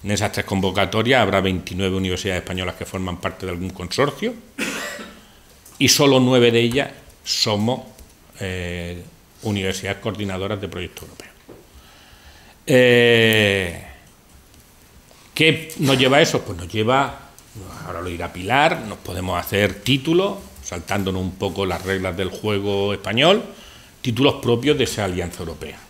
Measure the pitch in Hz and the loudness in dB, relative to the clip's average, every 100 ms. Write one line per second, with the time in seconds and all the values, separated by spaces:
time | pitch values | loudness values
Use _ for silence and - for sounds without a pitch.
0 | 87 101 101 - - 98 92 95 95 110 | -4 -2 -2 -2 -2 0 0 0 0 0
1 | 113 131 98 98 95 92 85 90 95 95 | 2 4 4 4 2 0 -4 -4 -2 0
2 | 92 90 101 90 87 92 90 - - 95 | -2 -2 -4 -4 -6 -6 -6 -8 -8 -8
3 | 92 85 95 - 95 87 90 87 90 - | -6 -6 -8 -8 -8 -8 -8 -8 -6 -2
4 | 143 - 220 240 - - - - - - | -2 -2 -6 -8 -14 -10 -8 -6 -10 -12
5 | - - - - - - - - 127 - | -16 -20 -20 -20 -20 -20 -14 0 2 4
6 | 143 131 127 127 120 117 117 131 135 - | 6 6 6 6 6 4 2 0 -4 -8
7 | - - - - 123 104 110 131 - - | -20 -14 -6 -2 0 0 0 -2 -8 -20
8 | - - - - 95 92 87 87 85 87 | -20 -20 -20 -10 -8 -6 -6 -8 -8 -10
9 | 87 - _ - 110 101 95 92 98 98 | -14 -20 _ -10 -4 -2 -2 -4 -4 -6
10 | 113 101 101 92 98 104 98 90 87 - | -6 -6 -6 -4 -4 -6 -8 -8 -10 -12
11 | - - - - - - - - - - | -20 -20 -20 -20 -20 -20 -20 -20 -20 -20
12 | - - - - - - - 131 123 123 | -20 -20 -20 -20 -20 -12 2 6 8 8
13 | 120 117 113 110 104 98 90 85 - - | 8 6 6 6 4 2 0 -6 -14 -20
14 | - - _ - _ - - - - - | -20 -20 _ -20 _ -20 -20 -20 -20 -20
15 | - - - - 160 160 - - 139 131 | -20 -20 -8 2 4 2 -2 -2 2 4
16 | 131 143 156 135 - 90 87 110 107 135 | 6 6 4 2 -4 -10 -8 -2 2 2
17 | 131 - - - - 107 90 - 85 85 | 0 -4 -18 -20 -20 -18 -16 -14 -12 -8
18 | 90 85 87 90 92 131 156 170 110 95 | -8 -8 -8 -8 0 2 4 2 -6 -12
19 | - 90 92 87 - 98 101 92 - 135 | -10 -6 -4 -4 -2 2 0 0 0 0
20 | 139 170 196 196 - - - 85 80 101 | 2 2 2 -2 -12 -18 -12 -10 -4 -2
21 | 95 92 92 92 101 90 95 85 90 95 | -2 -2 -4 -4 -6 -2 -4 -4 -4 -4
22 | 92 90 92 - 104 101 101 98 101 101 | -2 -4 -6 -4 -4 -2 -2 -2 -2 -4
23 | 101 110 160 208 - - - - - - | -4 2 4 4 0 -14 -20 -20 -20 -8
24 | 131 113 139 - 117 117 139 147 120 - | -4 2 2 2 0 2 2 0 0 -2
25 | 98 90 87 - 82 76 76 - - | -4 -4 -6 -8 -10 -10 -12 -14 -20